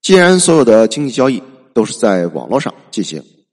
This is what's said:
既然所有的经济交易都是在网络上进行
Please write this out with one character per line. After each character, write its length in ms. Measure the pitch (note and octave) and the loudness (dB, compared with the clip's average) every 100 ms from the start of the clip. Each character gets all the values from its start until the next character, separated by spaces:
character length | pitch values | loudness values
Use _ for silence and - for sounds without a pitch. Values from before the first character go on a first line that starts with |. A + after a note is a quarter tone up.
既 120 | - | 2
然 260 | F#3+ F3 F#3 | 2 4 2
所 160 | F3 D#3+ | 2 2
有 80 | |
的 240 | A#2+ A2 A2 | 4 4 2
经 180 | C#3 C#3+ | -2 -6
济 60 | |
交 180 | A#2+ C3 | -2 -2
易 140 | A#2+ - - _ | -2 -10 -20 _
都 100 | - | -4
是 160 | G#2+ - | -4 -2
在 280 | A2+ F#2+ F2 | -2 0 -4
网 200 | D#2 A#1+ | -6 -6
络 100 | B2 | -6
上 160 | - - _ | -6 -14 _
进 140 | - | -10
行 180 | - D#2 - _ _ | -10 -10 -18 _ _